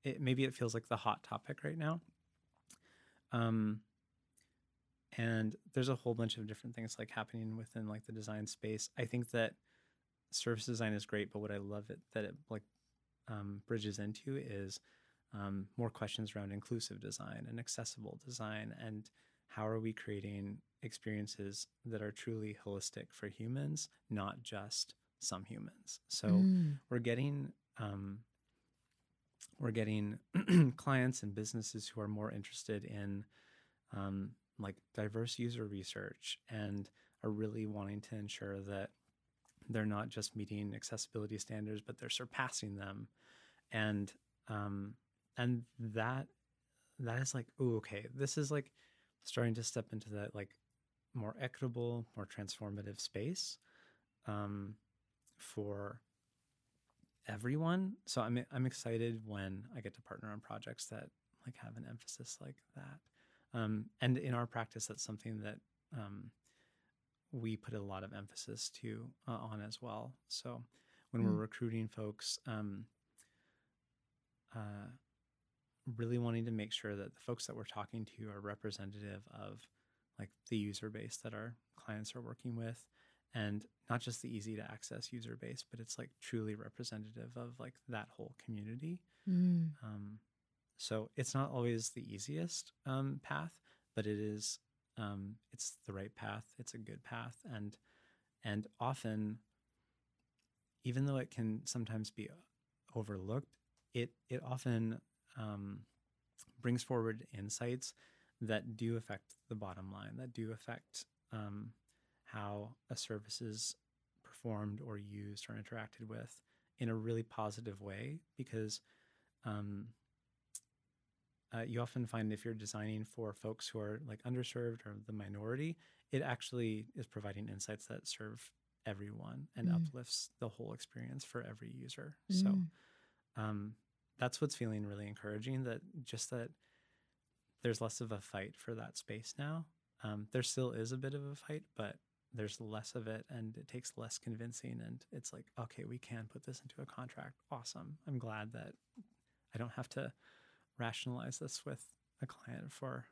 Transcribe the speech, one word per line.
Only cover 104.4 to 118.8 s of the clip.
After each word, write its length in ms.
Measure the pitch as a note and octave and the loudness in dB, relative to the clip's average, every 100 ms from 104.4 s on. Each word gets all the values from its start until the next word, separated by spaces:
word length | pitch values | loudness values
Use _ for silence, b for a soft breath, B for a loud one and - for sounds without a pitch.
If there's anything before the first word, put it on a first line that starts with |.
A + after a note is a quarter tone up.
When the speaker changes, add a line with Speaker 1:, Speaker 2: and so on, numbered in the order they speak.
Speaker 1:
often, 560 | B2 B2+ B2+ A2+ A2+ A#2 _ _ _ - | -2 0 4 4 4 0 _ _ _ -6
um, 440 | A2 G2+ G2 G2+ G#2+ _ _ _ _ - - - | -4 -4 -4 -6 -12 _ _ _ _ -20 -20 0
brings 220 | A#2+ A#2+ | 4 4
forward 440 | - B2+ A2+ A2 - G2+ | 4 4 4 0 -6 -6
insights 560 | G2+ - A#2+ B2+ - - b b b _ | -4 -2 0 0 -4 -10 b b b _
that 340 | A2 G#2+ A#2+ A2 | 2 2 2 0
do 220 | A2+ A#2 | 2 2
affect 380 | - G2 _ - _ | 0 -8 _ -20 _
the 60 | G#2+ | -4
bottom 360 | G2+ F#2 F#2+ | -4 -6 -8
line, 260 | G2 G#2 A2+ | -8 -8 -6
that 160 | C3 | -6
do 180 | A#2 A2 | -4 -4
affect, 540 | G#2+ - B2 _ - - _ _ | -4 -6 -6 _ -10 -10 _ _
um, 400 | A2 G#2 G#2 A2+ - _ _ _ _ | -6 -4 -6 -8 -10 _ _ _ _
how 520 | - A2 G#2 G#2 G#2 A#2+ _ | -10 -6 -2 -2 -4 -12 _
a 80 | A#2+ | -6
service 440 | - G#2+ G#2+ - | -2 -4 -4 -4
is 340 | A#2 A2 - - _ _ _ _ | -4 -2 -2 -4 _ _ _ _
performed 580 | - - A#2+ G#2+ G#2 G#2 C3 | -20 -6 -2 0 0 -2 -6
or 120 | G#2 | -8
used 500 | G2+ G#2 G2+ G2+ - | -6 -8 -6 -8 -8
or 40 | |
interacted 540 | A2 G#2 A#2 G#2+ - A2 | -8 -6 -6 -6 -8 -8
with 340 | A2+ A2+ - _ _ _ _ | -8 -8 -12 _ _ _ _
in 100 | A#2 | 2
a 60 | A2+ | 2
really 280 | A2 A2+ | 4 2
positive 580 | A2+ - G#2+ G2+ A#2 G2 | 0 0 0 -2 -6 -6
way, 380 | G2+ G2 B2 D#3+ _ - | -6 -4 -4 -6 _ -10
because, 440 | C3 A2+ G#2+ - | -2 0 0 -2